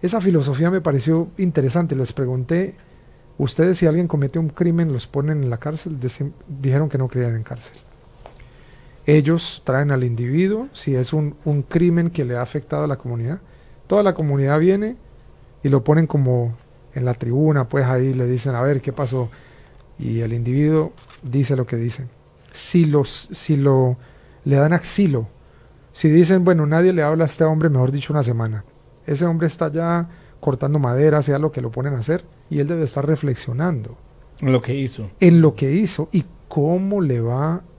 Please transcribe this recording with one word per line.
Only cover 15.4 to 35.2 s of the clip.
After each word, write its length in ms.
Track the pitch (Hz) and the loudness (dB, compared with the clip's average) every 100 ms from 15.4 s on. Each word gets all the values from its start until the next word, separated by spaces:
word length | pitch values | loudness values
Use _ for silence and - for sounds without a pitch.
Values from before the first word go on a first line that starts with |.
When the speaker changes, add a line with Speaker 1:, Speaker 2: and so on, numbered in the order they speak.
| - - | -20 -8
Speaker 1:
y 60 | 143 | 0
lo 160 | 135 | 0
ponen 220 | 117 151 160 | 4 2 2
como 500 | 147 127 123 117 117 - - - | 0 2 0 -2 -6 -16 -20 -14
en 100 | - | -6
la 80 | 123 | -4
tribuna, 540 | 120 117 127 156 147 123 | -4 -2 0 2 2 0
pues 160 | 139 | 0
ahí 300 | 131 127 131 | 0 0 0
le 120 | 127 123 | 0 0
dicen, 280 | 123 139 | -2 -2
"A 80 | 120 | -2
ver, 180 | 131 139 | 0 0
¿qué 120 | 120 | -2
pasó?". 360 | 131 135 127 117 - - - - - - - | -6 -4 -2 -4 -8 -20 -20 -20 -20 -20 -12
Y 220 | - 113 | -6 -4
el 120 | 117 | -4
individuo 600 | 117 117 131 151 156 156 - - - | -4 -2 0 2 2 0 -8 -20 -16
dice 320 | 131 131 127 | -4 -2 0
lo 120 | 135 123 | 0 -2
que 100 | 120 | -4
dice. 300 | 120 - 123 - _ _ - | -4 -6 -12 -16 _ _ -20
Si 340 | - - 175 | -12 0 2
los, 440 | 160 147 135 - - | 4 4 0 -4 -10
si 240 | 190 - 147 | -10 -2 2
lo, 400 | 139 135 127 127 - - - - | 4 4 2 0 -8 -20 -20 -10
le 120 | - 139 | 0 2
dan 160 | 151 | 4
asilo, 560 | 170 - - 196 135 110 - - - - - - | 2 0 0 2 2 -4 -12 -20 -20 -20 -20 -20
si 160 | - 160 | 0 4
dicen, 360 | 156 170 190 | 6 6 6
"Bueno, 220 | 180 175 147 | 4 4 2
nadie 260 | 160 185 | 4 4
le 100 | 180 | 2
habla 220 | 147 160 | 0 2
a 20 | 160 | 0
este 180 | - | 2
hombre", 240 | 160 156 160 | 2 2 2
mejor 240 | 135 127 | 2 2
dicho, 200 | 139 - | 0 -2
una 100 | 151 | -2
semana. 420 | 120 117 113 110 - _ - - - | 0 -2 -4 -6 -12 _ -20 -18 -6
Ese 200 | 143 170 | -2 0
hombre 200 | 165 160 | 0 -2
está 220 | - 160 | -2 -4
ya 380 | 156 165 170 170 - - - | -2 -2 -2 -4 -10 -20 -6
cortando 380 | - 135 139 151 | -4 -2 0 0
madera, 420 | 131 123 151 151 | 0 2 4 4
sea 180 | 143 139 | 2 0
lo 140 | 151 | -2
que 80 | 147 | -4
lo 100 | 113 | -8
ponen 240 | 113 135 | -6 -4
a 40 | 135 | -4
hacer, 260 | 113 170 - - - | -2 -4 -4 -20 -8
y 100 | 147 | -4
él 60 | 143 | -2
debe 160 | 170 | -2
estar 220 | 151 - 139 | -2 -2 -2
reflexionando 920 | 151 147 123 - 120 170 147 107 117 - - - - | 0 0 -4 -4 -4 -2 -2 -6 -14 -20 -20 -20 -6
Speaker 2:
En 100 | 139 | 0
lo 100 | 127 | 0
que 120 | 123 | 0
hizo. 360 | 135 131 - 107 - | -4 -4 -6 -14 2